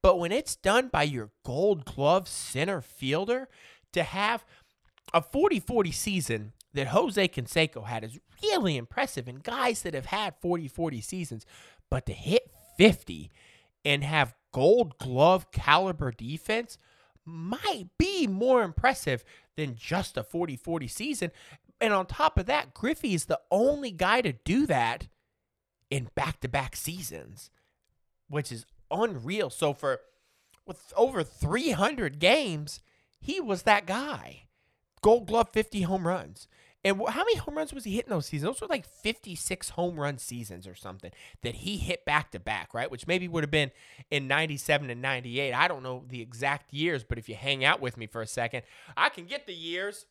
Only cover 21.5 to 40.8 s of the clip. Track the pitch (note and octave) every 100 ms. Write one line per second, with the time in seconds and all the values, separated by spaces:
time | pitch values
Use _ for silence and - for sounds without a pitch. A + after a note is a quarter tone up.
21.5 | - _ _ A3+ G3+ F#3 - D#4 - F#3+
22.5 | D4 C3 - A#3 D#4+ C4 F3 - D#3 _
23.5 | F#3+ B3+ D4 C4 E3+ F#3 A#3 G#3 A#2+ -
24.5 | A3+ C#4+ C#3 A#2 B2 - _ _ _ _
25.5 | _ _ _ _ C3+ A#2 - C#3 - B2
26.5 | C3+ B2+ - - F3 C3+ D#2+ B1 F#2 -
27.5 | _ _ _ _ _ _ _ _ D3 -
28.5 | A#2 - - _ E3 A3+ D3+ A#2 G#3 D3+
29.5 | - D3+ C#3+ C#3+ B2+ - _ _ _ _
30.5 | _ - E3+ - - B3+ A#3+ D#3 - C#3+
31.5 | G#3+ D#4 E3+ G#3 C#4 E3 D3 F3 D4 B3
32.5 | D#3 D3 - _ _ _ _ - F#4 B3+
33.5 | F#3 - G3+ F3 G#3+ C#4+ C#3+ A#1+ - _
34.5 | _ _ _ _ _ G#3 A#3 F#3+ A3+ -
35.5 | A3 G#3+ G#3 F3 F#3+ E3+ F3+ D2+ G2+ -
36.5 | _ _ _ G3 G3 - A#3+ G#4+ G#4+ -
37.5 | D4 D4+ C#4 A3 G#3 B3 F3+ - D3+ D#3+
38.5 | C#4 G#4 C#4 - - G#3 A3 G3+ E3+ -
39.5 | F#3 - - F3+ E3 C#3+ C3 - A#2+ G#2+
40.5 | F2 F#2+ F2+